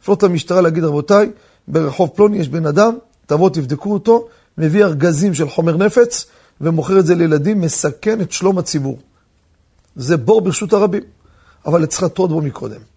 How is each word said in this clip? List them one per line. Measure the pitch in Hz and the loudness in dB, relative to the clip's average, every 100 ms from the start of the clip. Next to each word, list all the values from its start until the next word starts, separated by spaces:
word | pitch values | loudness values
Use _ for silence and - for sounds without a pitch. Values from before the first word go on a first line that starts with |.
לפנות | - 202 | -2 0
למשטרה | 202 175 - 180 | 2 0 -2 0
להגיד, | 175 165 | 0 0
"רבותיי, | 165 147 147 202 208 - _ _ - | -2 -2 2 2 2 -4 _ _ -4
ברחוב | 160 156 131 175 | -2 -2 -2 -2
פלוני | - 208 202 | 2 2 2
יש | 151 | -4
בן | 156 160 | -4 -2
אדם, | 147 220 233 - _ _ | 2 2 0 -10 _ _
תבואו | 147 185 | 2 2
תבדקו | 165 131 143 196 | 0 -6 -6 -4
אותו, | 202 - 233 226 _ _ - | -4 2 2 0 _ _ -4
מביא | 156 175 | -2 2
ארגזים | 202 151 170 147 202 | 2 2 0 2 0
של | 156 151 | 0 -4
חומר | - 170 160 | -2 0 2
נפץ, | 202 - 240 - - _ _ _ | 2 4 2 0 -10 _ _ _
ומוכר | 147 165 139 190 | -2 -2 2 2
את | 165 | 4
זה | |
לילדים, | 180 170 151 147 214 | 2 2 2 0 0
מסכן | 165 - - 139 - 220 | -2 -2 -4 -4 -4 -4
את | 185 | -4
שלום | - 185 190 | -2 -2 -2
הציבור." | - 156 135 131 _ _ _ _ _ _ _ _ _ - | -2 -4 -4 -8 _ _ _ _ _ _ _ _ _ -14
זה | 127 165 | -2 -2
בור | 113 220 | 2 2
ברשות | 190 - 202 | 2 -4 0
הרבים, | 208 202 196 - _ _ _ _ _ - | 2 2 -2 -8 _ _ _ _ _ -2
אבל | 165 156 | 0 0
צריך | - | -2
להתרות | 180 - 185 | -4 -2 -2
בו | 156 | -2
מקודם. | 151 - 113 113 110 | -4 -8 -12 -14 -20